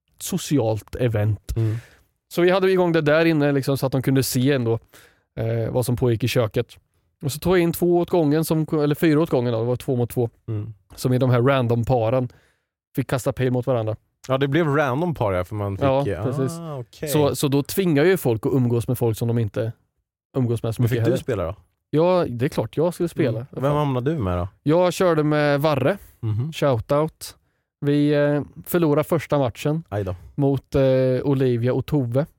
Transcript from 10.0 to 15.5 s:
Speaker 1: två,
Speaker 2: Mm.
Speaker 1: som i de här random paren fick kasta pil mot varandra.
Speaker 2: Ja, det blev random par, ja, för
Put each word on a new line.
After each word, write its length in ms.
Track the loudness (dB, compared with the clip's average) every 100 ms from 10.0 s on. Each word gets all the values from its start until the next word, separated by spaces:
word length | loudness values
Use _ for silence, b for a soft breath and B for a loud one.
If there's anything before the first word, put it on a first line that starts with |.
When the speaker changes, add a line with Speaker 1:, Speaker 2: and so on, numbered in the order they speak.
| -2
Speaker 1:
två, 200 | -2 -4 -6 -10
Speaker 2:
Mm. 260 | -8 -8 -14 _ -6
Speaker 1:
som 180 | 0
i 40 | 2
de 120 | 4
här 120 | 4
random 440 | 4 2 2 0 2
paren 440 | 0 2 0 -2 b b b b _ _ -8
fick 120 | -4
kasta 240 | -4 -4
pil 180 | -2 -2
mot 160 | -2 -2
varandra. 280 | -2 -2 -6 _ _ -6
Speaker 2:
Ja, 100 | -2
det 100 | 0
blev 200 | 0 0
random 480 | 0 0 -2 -4 -2
par, 180 | -2
ja, 100 | -2
för 120 | -4